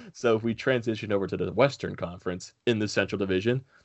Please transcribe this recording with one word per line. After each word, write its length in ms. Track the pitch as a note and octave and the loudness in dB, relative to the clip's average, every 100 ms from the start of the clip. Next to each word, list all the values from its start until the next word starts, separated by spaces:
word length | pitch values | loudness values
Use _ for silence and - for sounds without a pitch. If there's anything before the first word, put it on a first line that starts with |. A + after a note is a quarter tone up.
| A#3 | -18
So 200 | - A#2+ | -2 2
if 80 | A2 | 2
we 120 | A#2 | 2
transition 580 | A2 - B2+ A#2 A2 G#2 | -2 2 0 0 -4 -2
over 140 | G2+ F#2+ | -2 0
to 100 | F#2+ | -2
the 160 | F2 | -2
Western 420 | F2+ C#3 - - | 2 2 2 -8
Conference 600 | - F2 F2 - F2+ - _ - | -6 -10 -8 -6 -6 -10 _ 0
in 120 | A2 | 2
the 100 | G#2 | 2
Central 300 | - F#2+ G2 | 0 0 0
Division, 440 | G2 F#2 A2 B2+ - _ | 0 2 2 0 -2 _